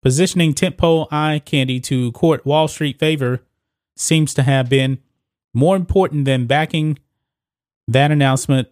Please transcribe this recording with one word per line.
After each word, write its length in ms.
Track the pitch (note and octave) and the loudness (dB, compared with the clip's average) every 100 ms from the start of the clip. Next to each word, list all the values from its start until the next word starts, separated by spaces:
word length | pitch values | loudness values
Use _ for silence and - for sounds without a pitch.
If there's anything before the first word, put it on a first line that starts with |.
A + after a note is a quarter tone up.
Positioning 520 | C3 C3+ F#3 F3+ E3 | 0 0 0 0 0
tentpole 540 | C3+ F#3 - E3+ E3 - | 0 -4 0 0 0 -2
eye 320 | D3+ D3+ D3+ - | -4 -2 -4 -4
candy 340 | D3 C3 B2+ | -4 -2 -6
to 320 | - C3 A#2+ | -4 -4 -4
court 340 | - E3 D3+ C3+ | 0 0 0 0
Wall 220 | D3+ D#3 | 0 0
Street 320 | - D3+ C#3 | -2 -6 -2
favor 460 | D#3 D#3 B2 B2+ _ _ _ _ _ - | -2 0 -2 -4 _ _ _ _ _ -10
seems 380 | - D#3+ D3+ | 0 2 2
to 100 | - | 0
have 260 | C3 C3+ B2 | 2 2 2
been 300 | C3+ C3+ C3 _ _ _ _ _ | 0 0 -4 _ _ _ _ _
more 240 | A#2 D3+ F#3+ | 0 2 2
important 480 | F3 G3 F#3 D3 C3+ | 0 0 0 0 0
than 220 | C3 A#2+ | 0 0
backing 520 | C#3+ D#3 D#3+ D#3 D3 _ _ _ _ _ _ _ _ - | 0 0 -2 -4 -6 _ _ _ _ _ _ _ _ -2
that 240 | B2 D3 | 2 2
announcement 560 | D3 C#3 C3 - C3+ - | 2 2 0 0 -2 -2